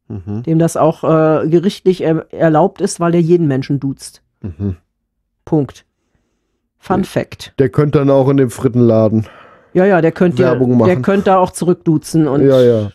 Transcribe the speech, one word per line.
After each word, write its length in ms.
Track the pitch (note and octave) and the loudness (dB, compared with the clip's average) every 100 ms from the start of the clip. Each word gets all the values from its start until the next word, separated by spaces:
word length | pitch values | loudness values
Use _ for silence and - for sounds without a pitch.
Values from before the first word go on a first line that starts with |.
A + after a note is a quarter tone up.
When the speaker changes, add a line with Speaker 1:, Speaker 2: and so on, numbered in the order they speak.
| - | -16
Speaker 1:
Mhm. 380 | G#2+ E2+ G#2 | -14 -10 -8
Speaker 2:
Dem 160 | B2+ D#3+ | -2 0
das 160 | E3 - | 0 0
auch, 260 | D3+ D#3 | 0 0
äh, 460 | - D#3+ D#3 D#3 C#3 | 0 0 2 0 0
gerichtlich 540 | E3 F3+ - F#3 F3+ | 0 0 -4 -2 -2
er-, 300 | D3+ D#3+ - | -2 -4 -4
erlaubt 480 | - D#3+ D3+ F#3 - | -2 0 2 0 -2
ist, 200 | D#3 - | -6 -4
weil 100 | E3+ | -2
der 120 | E3+ | 0
jeden 260 | E3 F3 D#3 | 2 2 2
Menschen 320 | C3 C3 C#3 | -2 -2 -4
duzt. 420 | C#3 C3+ - - _ _ | -6 -10 -16 -20 _ _
Speaker 1:
Mhm. 340 | G#2 E2 G2+ F2+ _ _ _ _ _ _ | -14 -8 -8 -8 _ _ _ _ _ _
Speaker 2:
Punkt. 400 | - D#3+ C3+ - _ _ _ _ _ _ _ _ _ _ | -4 -4 -4 -8 _ _ _ _ _ _ _ _ _ _
Fun 200 | - F#3 | -6 -4
Speaker 1:
Der 60 | - | -4
Speaker 2:
Fact. 480 | - - - - - | -6 -8 -12 -10 -2
Speaker 1:
der 120 | C3 | -2
könnte 280 | - D3+ D3+ | 0 0 2
dann 120 | C#3 | 2
auch 180 | C3+ C3 | 2 2
in 80 | C#3 | 2
dem 140 | C3 | 0
Frittenladen 760 | - B2+ A#2+ A#2 A2 A2 A2 G#2+ - - _ _ | -2 -2 2 2 4 2 0 -4 -10 -20 _ _
Speaker 2:
Ja, 120 | F3+ F#3+ | 0 2
ja, 140 | F3+ | 2
der 120 | D#3+ | 0
könnte, 300 | - F3+ - | 0 0 2
Speaker 1:
Werbung 340 | C3 A#2+ B2 B2 | 0 2 2 2
Speaker 2:
der 80 | A2 | 2
Speaker 1:
machen. 80 | C3 | 0
Speaker 2:
könnte 360 | B2+ G3+ G3+ F#3+ | 0 0 2 2
auch 120 | F3+ | 0
zurückduzen 760 | - E3+ F3 - D#3 - D#3+ D3+ | -2 -2 -2 0 -2 -2 -2 0
und 160 | C#3+ C#3 | 2 2
Speaker 1:
Ja, 140 | C3 | 4
ja. 280 | B2 A2+ G#2 | 4 2 -2